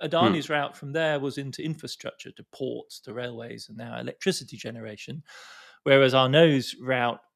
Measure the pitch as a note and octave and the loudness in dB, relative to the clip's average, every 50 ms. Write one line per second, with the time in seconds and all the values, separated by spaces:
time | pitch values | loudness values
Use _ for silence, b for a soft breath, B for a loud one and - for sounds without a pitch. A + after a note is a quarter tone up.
0 | - D3+ D#3+ E3 F3 G3 F#3+ D#3+ C3+ - D3+ D3 C#3+ - - - - C#3 C#3 D#3+ | -4 -2 2 4 4 4 4 2 0 -2 -2 -2 -2 -4 -6 -10 -10 -6 -4 -2
1 | D#3+ D#3 D3+ C#3+ C3+ C#3 B2 C#3 C#3 C3+ B2 - D3+ D#3+ D#3 D3+ - A#2+ - - | 0 0 0 -2 -2 -4 -6 -6 -8 -8 -8 -8 -6 -6 -6 -8 -10 -12 -12 -12
2 | - - - - - - - - A2+ _ - - C3+ B2 B2 A#2 - - - - | -12 -12 -12 -12 -14 -18 -18 -20 -20 _ -12 -8 -6 -6 -6 -8 -10 -14 -18 -18
3 | - C3 A2 B2 B2 B2 A#2 A#2 A#2 A#2 A#2 A2 - - G#2+ A2+ A#2 A#2 A#2 A#2 | -16 -14 -10 -10 -10 -10 -10 -10 -12 -12 -14 -14 -16 -16 -16 -14 -12 -12 -10 -10
4 | A#2+ B2 - - - F#3+ F3+ - C3+ - - A2 - A#2 A#2 A#2 A2 A2 G#2+ - | -10 -10 -10 -4 -2 -2 -2 -2 -6 -14 -14 -14 -12 -12 -12 -12 -12 -14 -14 -14
5 | - - C3 D#3+ B B B B B B B B B B B B - D3 C3+ C#3 | -14 -14 -14 -14 B B B B B B B B B B B B 2 6 6 8
6 | C#3 C3 B2 C3 C3 B2+ C3+ D#3 E3+ D#3+ C#3+ C3+ A#2 - - - B2 B2+ C3 B2 | 8 6 6 6 4 6 8 8 8 8 6 4 0 -2 -8 -8 -4 -2 0 0
7 | A#2+ A#2+ A#2 - _ _ _ | 0 0 -2 -4 _ _ _